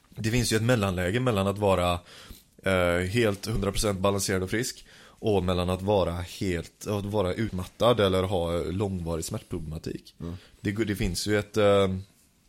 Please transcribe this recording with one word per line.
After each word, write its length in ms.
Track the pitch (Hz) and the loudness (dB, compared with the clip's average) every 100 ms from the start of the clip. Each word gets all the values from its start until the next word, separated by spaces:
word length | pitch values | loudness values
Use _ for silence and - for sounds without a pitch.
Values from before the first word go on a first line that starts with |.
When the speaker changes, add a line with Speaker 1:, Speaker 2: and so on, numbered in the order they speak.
| _ | _
Speaker 1:
Det 200 | - 107 | -6 0
finns 220 | 120 113 | 0 2
ju 40 | 110 | 2
ett 60 | |
mellanläge 580 | 113 120 98 90 90 117 | 2 2 2 0 0 0
mellan 260 | 127 101 98 | 0 2 0
att 120 | 101 | 2
vara, 420 | 101 92 87 87 - - - - _ - | 2 4 2 0 -6 -20 -20 -20 _ -6
eh, 360 | 95 92 87 87 | 0 2 4 2
helt 480 | 92 117 110 98 104 | 0 2 2 0 -4
hundra 260 | 104 98 | -2 -2
procent 280 | - 107 95 | 0 0 0
balanserad 420 | 98 98 101 95 | 0 0 -2 -2
och 80 | 92 | -2
frisk 360 | 110 131 - - - - - | -2 -4 -8 -18 -20 -20 -6
och 240 | 110 101 | 0 2
mellan 260 | 90 90 87 | 2 0 0
att 120 | 92 | -2
vara 300 | 95 101 85 | 2 2 2
helt, 760 | 85 87 - 98 85 - - - | -2 -8 -6 -4 -4 -6 -12 -6
att 180 | 104 | -4
vara 300 | 101 104 90 | -2 -2 -2
utmattad 640 | 87 107 92 90 - 113 113 | -2 -4 -6 -10 0 2 4
eller 220 | 98 92 | 4 2
ha 280 | 92 95 85 85 | 0 -2 -2 -2
långvarig 640 | 73 92 101 92 82 82 | -4 -4 -4 -4 -4 -6
smärtproblematik. 880 | - 107 - 87 78 80 - - - - | -6 -10 -8 -10 -8 -10 -10 -12 -14 -14
Speaker 2:
Mm. 140 | 85 90 - - | -12 -12 -16 -8
Speaker 1:
Det, 120 | 104 | -6
det 240 | 101 104 98 | -2 -2 -2
finns 300 | 104 87 101 | -2 -2 0
ju 120 | 104 | 0
ett, 180 | 101 107 | 0 2
eh, 380 | 101 101 95 95 - _ _ _ | 6 6 4 0 -8 _ _ _